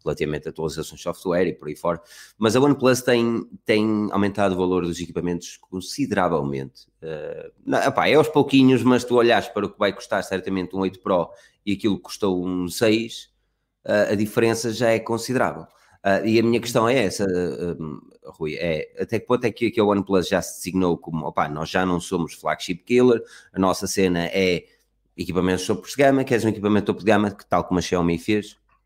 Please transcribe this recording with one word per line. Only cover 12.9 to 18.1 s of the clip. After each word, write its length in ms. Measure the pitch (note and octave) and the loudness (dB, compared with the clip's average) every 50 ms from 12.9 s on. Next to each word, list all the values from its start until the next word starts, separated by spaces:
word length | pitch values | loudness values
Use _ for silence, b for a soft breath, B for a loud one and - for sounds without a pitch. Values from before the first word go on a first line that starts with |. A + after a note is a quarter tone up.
| G#2+ A2+ A2+ A2+ - - - _ _ _ _ _ _ _ _ _ _ _ - | 2 2 0 -4 -10 -16 -18 _ _ _ _ _ _ _ _ _ _ _ -6
eh, 260 | - G#2 G#2 G2+ - | 0 2 2 2 2
a 40 | A2 | 2
diferença 560 | G2+ G#2+ G#2 - B2 A2+ A2+ A2+ A2 - A#2+ | 0 -2 -2 0 2 2 2 2 0 -2 -4
já 200 | A2 A2 B2 A2+ | -4 0 0 2
é 80 | A2+ A2 | 2 0
considerável. 680 | A2 - A#2 A2 - - B2 B2 A2+ E2+ D2+ D#2+ D#2+ - b b b b b b | 0 -2 -6 -6 -4 -4 -2 0 0 0 -2 -6 -12 -18 b b b b b b
Ah, 200 | b G2 G2 F#2 | b 0 0 2
e 180 | - A2+ A2 A#2+ | 2 2 4 4
a 40 | A2+ | 4
minha 180 | A#2 A#2 A#2 | 4 2 0
questão 260 | A#2 - A#2+ B2 A2 A#2 | 0 0 0 2 2 4
é 80 | C3 C3+ G#2+ | 2 2 2
essa, 220 | F#2 - - G#2 F#2+ F2+ F2+ F2+ E2 C2+ A1+ E2+ F2 E2 - | 0 0 -2 -2 -2 0 0 -2 -2 -4 -4 -6 -6 -6 -6
hum, 200 | E2 D2+ C#2 G#1 - _ | -8 -10 -10 -12 -16 _